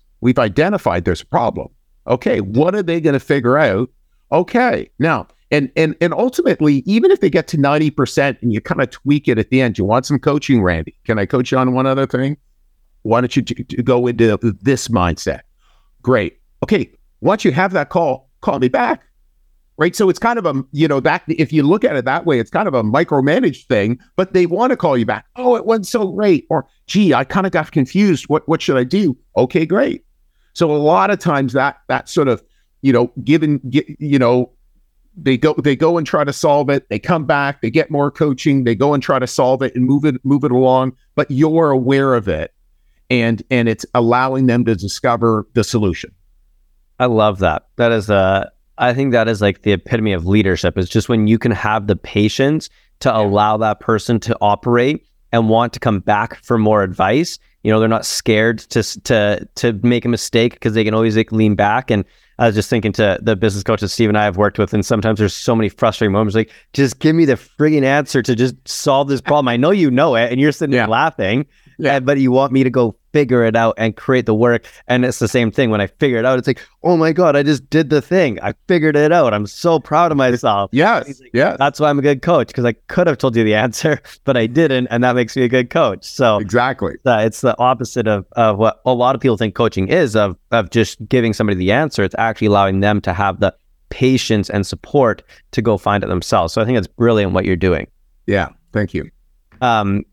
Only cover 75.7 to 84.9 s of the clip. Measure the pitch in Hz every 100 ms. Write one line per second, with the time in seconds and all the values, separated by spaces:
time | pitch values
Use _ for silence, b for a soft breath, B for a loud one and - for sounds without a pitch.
75.7 | 107 98 - 143 117 123 127 127 123 B
76.7 | B 170 170 160 156 170 143 143 143 -
77.7 | 156 139 147 - 185 151 95 101 - -
78.7 | 175 156 147 151 170 127 104 104 - 175
79.7 | 160 - 151 170 143 127 123 123 101 101
80.7 | 127 190 196 143 135 131 117 143 - 143
81.7 | - 151 143 143 139 - 165 113 - 120
82.7 | 117 _ - 175 131 131 117 107 107 120
83.7 | - 160 147 B B - 127 113 135 160
84.7 | 127 123